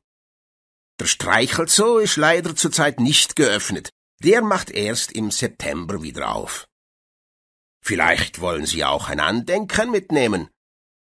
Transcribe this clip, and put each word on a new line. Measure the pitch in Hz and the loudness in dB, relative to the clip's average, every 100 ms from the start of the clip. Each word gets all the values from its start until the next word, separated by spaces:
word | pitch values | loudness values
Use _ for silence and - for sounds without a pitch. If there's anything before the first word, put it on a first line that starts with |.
| _ _ _ _ _ _ _ _ _ - | _ _ _ _ _ _ _ _ _ -6
Der | 87 | -2
Streichelzoo | - 85 104 123 - 165 - 214 233 | -2 2 4 4 0 2 4 4 4
ist | 214 - | 2 2
leider | 151 175 170 156 | 4 4 0 -2
zurzeit | 160 131 147 127 | 0 2 0 2
nicht | 123 151 - - | 2 4 2 2
geöffnet. | 135 104 - 92 - - _ _ | 2 2 -2 -6 -8 -18 _ _
Der | 160 220 | 4 4
macht | 220 185 - | 4 -2 -2
erst | - 104 120 - | -4 -2 -2 -4
im | - 110 | -4 -4
September | - 117 - 76 73 85 98 | -2 -4 -6 -6 -6 -6 -8
wieder | 78 62 60 | -8 -6 -4
auf. | 53 50 - - _ _ _ _ _ _ _ _ _ _ _ | -4 -6 -10 -12 _ _ _ _ _ _ _ _ _ _ _
Vielleicht | - 95 85 78 82 - | -4 0 2 2 -2 -6
wollen | 90 82 76 | -4 -4 -4
Sie | 82 | -2
auch | 71 71 - | -2 -2 -4
ein | 73 | -2
Andenken | 76 110 120 185 202 - 233 | 0 -2 -2 -2 -2 -2 0
mitnehmen. | 220 185 156 120 95 76 _ _ _ _ _ _ | -2 0 0 2 0 -6 _ _ _ _ _ _